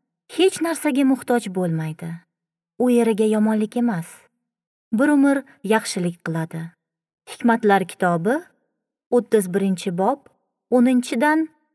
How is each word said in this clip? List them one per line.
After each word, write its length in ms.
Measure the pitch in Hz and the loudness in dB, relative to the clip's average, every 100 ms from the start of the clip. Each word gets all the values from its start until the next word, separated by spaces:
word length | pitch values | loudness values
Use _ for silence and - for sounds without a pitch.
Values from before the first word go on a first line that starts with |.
| _ _ _ - | _ _ _ 0
Hech 240 | 370 - | 0 0
narsaga 440 | 330 320 302 262 269 | -4 -2 -2 2 2
muhtoj 420 | 262 - 240 226 | 0 0 -2 -2
bo'lmaydi. 560 | 185 180 160 160 156 165 170 _ _ _ _ _ - | -4 -2 -2 -6 -8 -12 -14 _ _ _ _ _ -4
U 100 | 247 | 0
eriga 340 | 240 226 214 | 2 2 2
yomonlik 520 | 220 214 214 220 214 247 | 0 2 2 0 -2 -2
emas, 320 | 240 180 165 - _ _ _ _ _ _ - | -2 -2 -6 -14 _ _ _ _ _ _ -6
bir 160 | 220 285 | 0 2
umr 360 | 294 277 277 262 _ | 4 4 2 -4 _
yaxshilik 560 | 190 220 214 - 175 175 - | 0 0 0 -4 -4 -6 -6
qiladi. 400 | 160 160 165 165 _ _ _ _ _ - | -6 -6 -10 -14 _ _ _ _ _ -20
Hikmatlar 560 | - 233 226 214 196 185 | -2 0 2 2 2 0
kitobi, 540 | - 185 170 175 285 - _ _ _ _ _ - | -2 -2 0 0 -4 -6 _ _ _ _ _ -2
o'ttiz 360 | 247 240 226 185 | -2 2 0 0
birinchi 400 | 180 196 185 - 175 | -2 -2 -2 -4 -2
bob, 280 | 190 277 _ _ _ _ - | -2 -2 _ _ _ _ -2
o'ninchidan 760 | 247 247 254 240 - - 311 320 _ _ | 2 4 2 0 0 0 0 -2 _ _